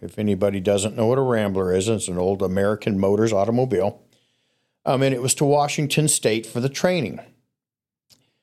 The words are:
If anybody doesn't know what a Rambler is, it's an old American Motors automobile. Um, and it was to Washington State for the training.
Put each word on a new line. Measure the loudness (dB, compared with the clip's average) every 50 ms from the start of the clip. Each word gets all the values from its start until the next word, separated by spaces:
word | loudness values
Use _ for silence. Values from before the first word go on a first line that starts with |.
| -16
If | -12 -6 -4
anybody | -2 0 0 2 0 0 0 0
doesn't | 0 0 2 2 0 -2 -2
know | 0 0
what | 2 2 2
a | 2
Rambler | 0 0 0 0 0 0 0 0 0 0
is, | 0 0 0
it's | -2 -2 -2 -4
an | -4 -2
old | 0 0 0 0 -2
American | -2 0 0 2 0 0 -2 -2 -2 0 0
Motors | 2 2 2 2 2 2 2
automobile. | 2 0 2 2 0 0 0 0 0 0 -2 -4 -8 _ _ _ _ _ _ _ _ _ _ _ _ _ _ _ _ -2
Um, | -2 0 2 2
and | 2 0
it | 0 -2
was | -2 0
to | 0 2
Washington | 2 4 2 2 0 -2 -2 -2 -2 0 0 0 0
State | 0 0 0 0 0 0 -2
for | -6 -4 -4
the | -4 -4
training. | -2 -2 0 0 0 0 -2 -4 -8 -10 -16 -18 _ _ _ _ _ _ _ _ _ _ _ _ _ _ _ _ _ _ _ _ _ _